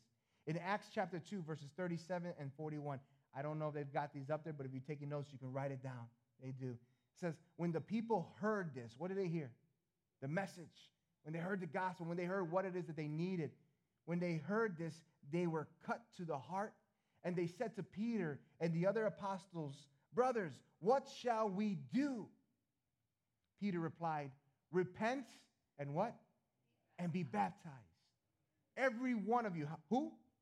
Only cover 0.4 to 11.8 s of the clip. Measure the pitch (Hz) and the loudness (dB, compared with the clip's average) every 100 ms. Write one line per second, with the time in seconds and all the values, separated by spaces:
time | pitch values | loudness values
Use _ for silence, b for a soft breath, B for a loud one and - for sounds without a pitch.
0.4 | - 160 175 208 - - 185 180 - 208 | -4 -2 0 -2 0 -2 0 -2 -4 -6
1.4 | 156 156 143 - 180 170 170 180 175 165 | -4 -6 -8 -4 -2 -2 -2 -4 -2 -6
2.4 | 139 135 156 151 143 135 b b b 131 | -8 -6 -4 -4 -4 -4 b b b -4
3.4 | 147 156 151 147 143 147 147 143 135 151 | -2 0 0 -2 -2 -2 -2 -4 -4 -2
4.4 | 160 147 135 131 131 147 143 147 143 135 | -2 -6 -6 -6 -6 -6 -4 -4 -4 -8
5.4 | 131 135 139 135 131 123 117 - _ _ | -6 -2 -2 -4 -6 -8 -12 -16 _ _
6.4 | 127 131 127 117 - _ _ - 180 151 | -10 -6 -6 -6 -12 _ _ -6 -4 -4
7.4 | b - 170 165 - 220 226 214 - - | b -2 0 0 0 -2 2 2 0 -2
8.4 | 208 208 175 131 117 127 180 190 185 165 | 0 2 0 -4 -10 -6 -2 0 2 0
9.4 | 135 - _ _ _ _ _ _ 135 170 | -2 -8 _ _ _ _ _ _ -2 0
10.4 | 190 175 156 - - _ _ _ 151 165 | 0 -6 -16 -18 -20 _ _ _ -6 -2
11.4 | 175 202 175 185 | 0 0 -2 -2